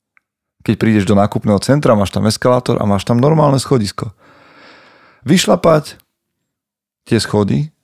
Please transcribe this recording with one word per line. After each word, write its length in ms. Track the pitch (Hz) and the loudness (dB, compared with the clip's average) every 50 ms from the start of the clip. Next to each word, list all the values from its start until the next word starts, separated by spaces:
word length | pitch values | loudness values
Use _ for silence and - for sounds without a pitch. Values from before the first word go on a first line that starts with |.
| _ _ _ _ _ _ _ _ _ _ _ _ | _ _ _ _ _ _ _ _ _ _ _ _
Keď 140 | _ - 107 | _ -4 -2
prídeš 280 | - - 110 110 104 95 98 | 0 0 2 2 2 2 2
do 80 | 104 | 2
nákupného 400 | 98 101 104 - 117 - 110 104 | 2 2 0 -2 -4 -2 0 0
centra, 400 | 92 - - 135 147 147 139 117 | 0 0 0 0 0 2 0 0
máš 160 | 104 98 92 - | 0 0 -2 -4
tam 160 | 101 101 107 | -2 -2 -2
eskalátor 480 | 107 - - 127 123 127 - - 120 | -2 0 0 0 0 0 0 -2 -4
a 80 | - - | -2 -2
máš 180 | 104 101 98 - | -2 -2 -2 -2
tam 140 | - 120 | -2 0
normálne 400 | 120 127 147 160 156 151 143 135 | 2 2 2 2 2 2 2 0
schodisko. 560 | 131 - - 143 123 104 101 - - - 110 - _ _ _ _ _ _ _ _ - - - - - - - _ _ _ _ _ _ _ | 0 0 0 0 0 0 -4 -8 -10 -12 -12 -14 _ _ _ _ _ _ _ _ -20 -20 -20 -20 -20 -20 -20 _ _ _ _ _ _ _
Vyšlapať 720 | - - 180 - 214 202 180 - 170 160 151 147 - - - _ _ _ _ _ _ _ _ _ _ _ _ _ _ _ _ _ _ _ _ _ | 0 2 2 2 2 -2 2 2 2 2 2 -2 -6 -16 -20 _ _ _ _ _ _ _ _ _ _ _ _ _ _ _ _ _ _ _ _ _
tie 120 | - 123 | -2 0
schody 560 | 110 - - - 104 104 98 123 143 147 156 - _ | 0 0 0 0 0 0 0 -2 -2 -4 -6 -10 _